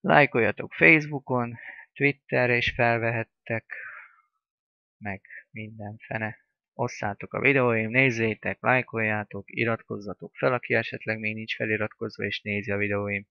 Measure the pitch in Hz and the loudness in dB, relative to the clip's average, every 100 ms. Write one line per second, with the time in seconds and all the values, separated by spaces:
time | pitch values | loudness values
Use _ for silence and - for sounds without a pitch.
0 | 190 156 139 - 107 - - - 165 160 | 6 6 6 4 2 0 -8 6 8 8
1 | 151 147 - 123 120 120 - - - - | 4 -8 -4 -2 -2 -8 -16 -18 -20 0
2 | 143 139 _ 131 123 120 123 - 120 117 | 0 0 _ 0 2 2 0 2 2 2
3 | 117 117 113 _ - 113 _ - - - | 0 -2 -6 _ -6 -6 _ -14 -14 -16
4 | - _ _ _ _ _ _ _ _ _ | -20 _ _ _ _ _ _ _ _ _
5 | 107 95 - - _ 110 110 110 104 110 | -10 -10 -14 -20 _ -14 -14 -12 -14 -14
6 | - 110 107 - _ _ _ - 123 - | -10 -6 -6 -8 _ _ _ -6 -6 -4
7 | 110 101 - - 127 135 123 113 110 123 | -6 -6 -6 0 2 4 4 2 2 2
8 | 135 117 113 107 - 190 - 127 120 113 | 2 2 0 -2 -4 -2 2 2 0 -2
9 | 110 107 104 101 - - 117 113 - 104 | 0 0 -4 -10 -10 -2 -2 -2 -6 -10
10 | 101 90 85 - 135 123 - 117 113 117 | -10 -12 -14 -2 0 0 0 -2 -2 -8
11 | - 110 107 110 110 - 113 107 107 - | -6 -4 -4 -6 -8 -6 -2 0 -2 -4
12 | 113 - 104 98 - 104 98 101 104 101 | -10 -4 -6 -4 -4 -4 -2 -2 0 0
13 | 101 101 101 | -2 -4 -8